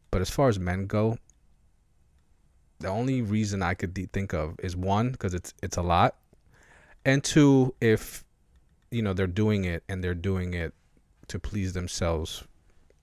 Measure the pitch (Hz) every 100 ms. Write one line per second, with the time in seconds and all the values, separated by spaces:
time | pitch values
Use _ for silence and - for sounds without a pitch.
0 | - 92 95 - 135 98 90 92 95 107
1 | 110 113 - _ _ _ _ _ _ _
2 | _ _ _ _ _ _ _ - 95 104
3 | 131 131 107 107 104 98 87 92 92 92
4 | 90 101 98 85 78 - 92 90 95 101
5 | 123 127 98 87 - - 92 - 87 87
6 | 120 - _ _ _ _ _ - - -
7 | 135 139 - 156 143 135 127 - 117 110
8 | - - - _ _ _ _ _ - 117
9 | 104 95 95 92 107 104 90 85 - 95
10 | 90 87 95 92 90 90 82 - _ _
11 | _ _ - 95 - 104 95 90 90 -
12 | 85 82 82 - - _ _ _ _ _